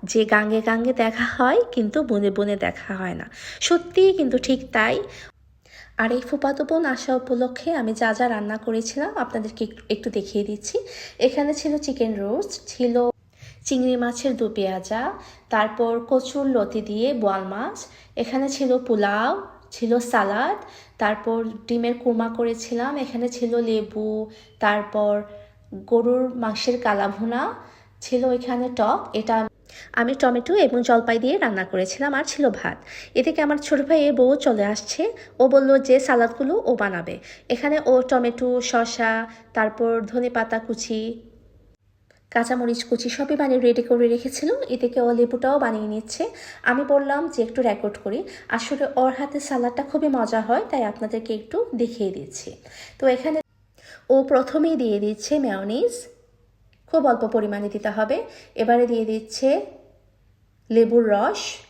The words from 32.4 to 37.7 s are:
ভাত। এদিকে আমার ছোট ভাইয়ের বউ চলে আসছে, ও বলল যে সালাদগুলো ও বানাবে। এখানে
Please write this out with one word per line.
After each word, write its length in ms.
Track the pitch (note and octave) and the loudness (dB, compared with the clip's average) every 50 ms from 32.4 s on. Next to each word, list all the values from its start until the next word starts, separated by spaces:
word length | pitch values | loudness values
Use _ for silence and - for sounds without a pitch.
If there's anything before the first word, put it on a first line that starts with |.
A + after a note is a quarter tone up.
| C#4+ B3+ G3 - | 2 2 2 0
ভাত। 200 | - - - - - - - - - - - | -4 -6 -6 -6 -14 -20 -18 -18 -18 -4 0
এদিকে 260 | - B3+ - - - D4+ | 2 2 2 2 2 2
আমার 120 | D4 D4 D4 D4 | 2 2 0 0
ছোট 140 | - D4+ C4+ C#4+ C#4 | 0 2 2 4 4
ভাইয়ের 260 | D#4+ D#4+ D4 C#4+ C#4+ A#3 | 4 4 6 4 6 6
বউ 140 | B3+ B3+ C#4 C#4 - | 6 6 6 4 4
চলে 180 | - A#3+ G#3 G3+ G3+ G#3+ | 2 2 2 2 0 0
আসছে, 300 | G#3+ - - - - D#4+ A4 A#4 - - - - - | -4 -6 -8 -4 -2 -2 -4 -4 -6 -16 -20 2 4
ও 20 | B3 C4 C4 | 4 8 8
বলল 160 | C#4 C4+ C4 C4+ C4+ C4+ C4+ | 6 6 8 6 4 6 6
যে 80 | B3+ C4+ C4 | 4 4 6
সালাদগুলো 480 | - C4 A#3+ A#3 A#3 A#3 - C4+ C4 E4+ A4 - | 4 4 4 4 2 0 -2 -2 0 0 0 0
ও 60 | - C4 G#3 G#3+ | 0 0 0 0
বানাবে। 320 | G3+ F#3+ F3 E3+ - - - - - - - - _ B3 | -2 -2 -4 -6 -8 -12 -12 -14 -18 -20 -20 -4 _ -4
এখানে 220 | A#3+ C4+ D4 | -2 0 0